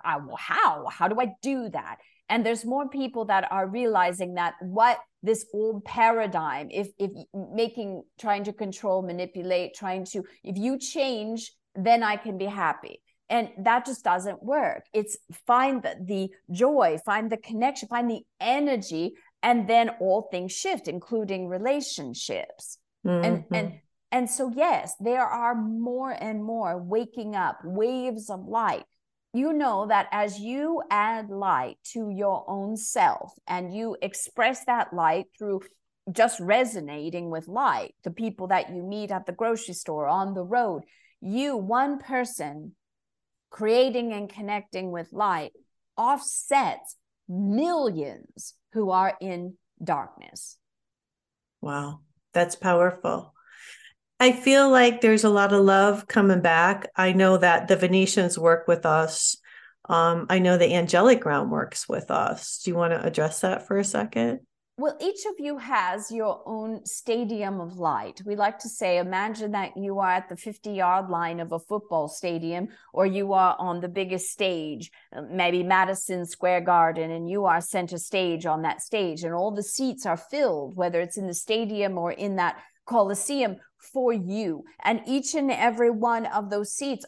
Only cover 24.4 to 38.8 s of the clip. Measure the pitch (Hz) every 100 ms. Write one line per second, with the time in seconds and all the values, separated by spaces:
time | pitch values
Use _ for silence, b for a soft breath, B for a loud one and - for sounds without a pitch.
24.4 | 262 247 339 196 170 - 220 254 226 240
25.4 | 240 240 220 226 240 247 262 - 220 214
26.4 | 214 226 185 180 175 220 220 233 214 196
27.4 | 180 - 160 190 233 254 254 220 214 185
28.4 | 185 220 202 110 - _ _ _ _ 240
29.4 | 302 302 269 196 214 202 - 208 208 202
30.4 | 220 269 311 330 - 208 214 226 208 196
31.4 | 190 139 127 - - 233 208 190 202 190
32.4 | - 196 202 220 - 220 165 - - -
33.4 | - 180 175 202 226 - 196 - - 240
34.4 | 233 254 - 240 - 175 160 175 - -
35.4 | 208 190 - _ _ _ 196 180 220 208
36.4 | 180 233 240 208 147 147 160 170 170 160
37.4 | 165 226 262 120 - _ 175 170 226 196
38.4 | 185 185 - 175